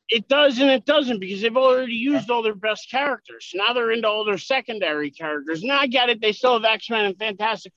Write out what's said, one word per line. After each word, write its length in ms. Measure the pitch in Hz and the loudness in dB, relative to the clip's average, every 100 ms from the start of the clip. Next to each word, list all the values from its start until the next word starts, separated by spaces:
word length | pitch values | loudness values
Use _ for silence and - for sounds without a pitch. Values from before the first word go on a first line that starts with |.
| _ | _
It 180 | 220 202 | -2 2
does 320 | 277 294 240 | 4 4 6
and 100 | 277 | 4
it 160 | 269 - | 4 4
doesn't, 340 | 294 262 226 | 2 2 -2
because 220 | 185 190 | -4 -2
they've 160 | 226 233 | 0 2
already 380 | 262 254 254 233 | 4 4 0 -2
used 340 | 247 285 208 | 0 -2 0
all 140 | 240 | -2
their 100 | 220 | -2
best 380 | 208 214 208 - | -2 -4 -4 -4
characters. 600 | 262 285 247 - 233 - 349 | -2 -2 -4 -8 -20 -10 -4
Now 180 | 208 | -2
they're 200 | 247 233 | 0 0
into 140 | 226 220 | 0 0
all 160 | 214 | -2
their 140 | 214 196 | -2 -4
secondary 720 | - 269 - 214 180 151 147 | 0 -2 -2 -4 -2 -2 -4
characters. 540 | 143 160 151 143 160 | -6 -6 -6 -6 -6
Now 160 | 214 277 | 0 0
I 80 | 277 | 2
get 220 | 254 247 | 0 0
it. 120 | 233 | 0
They 120 | 220 | 0
still 200 | 208 254 | 0 2
have 120 | 240 220 | 2 2
X-Men 400 | 220 - 226 208 | -2 -4 -2 -2
and 120 | 190 | -2
Fantastic 560 | 220 190 220 196 190 | -8 -4 -4 -4 -10